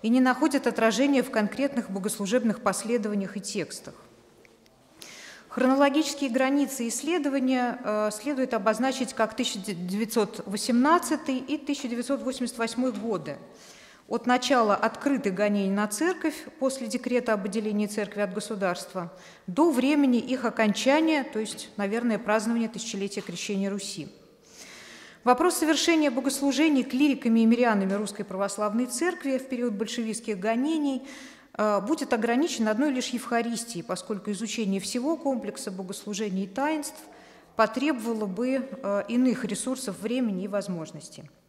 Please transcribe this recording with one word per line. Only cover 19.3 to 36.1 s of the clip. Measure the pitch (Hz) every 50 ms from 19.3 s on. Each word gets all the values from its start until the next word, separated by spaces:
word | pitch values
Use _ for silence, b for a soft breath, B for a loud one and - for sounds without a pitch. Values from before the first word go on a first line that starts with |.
| B B B
до | - 180 269 311 349
времени | 285 240 247 269 302 294 285 262 240 233
их | 220 - 254 254 226
окончания, | 226 220 - 220 214 202 - - 254 277 311 320 320 311 294 254
то | - - 214
есть, | 220 214 - - - - -
наверное, | - 202 196 208 233 240 240 220 190
празднования | - 202 214 220 208 233 233 233 226
тысячелетия | 220 233 - - - - 196 196 202 - 208
крещения | 196 - 175 175 - - 208 190 196 196
Руси. | 196 202 196 - - 165 143 - - - - - - _ B B B B B B B B B B B B B B B B B
Вопрос | 240 247 247 330 359 339
совершения | - 330 302 320 - - - 330 320 302 285
богослужений | 233 262 240 277 269 - 277 277 254 240 311 320 294 262 240
клириками | - - 254 294 294 269 - - 240 226 226
и | 226
мирянами | 226 233 233 247 240 214 202 196 190 196
Русской | 202 214 196 - - 196
Православной | - 185 190 202 196 196 - 214 208 202 233 254
Церкви | 240 - - 320 359 349 349 - 277 262
в | 254 262
период | - 262 240 240 240
большевистских | 208 196 226 214 - 247 226 220 214 220 - - 208
гонений, | 185 185 220 226 233 262 302 330 311 294 277 269 247 262 B B B B B B B B B _
э, | - 208 214 208 202
будет | 190 220 320 - 277 -
ограничен | 254 226 214 233 233 254 311 349 - - 226
одной | 214 214 214 285 302
лишь | 262 254 240
Евхаристией, | - - 233 - - 240 233 233 233 233 220 - - - 175
поскольку | 160 - 185 185 - - 214 196 - 208
изучение | 208 180 233 208 - - 220 190 196 196
всего | 190 - - 247 247 302 330
комплекса | 320 330 277 269 226 202 208 208 - - 214
богослужений | 190 185 190 180 196 - - 208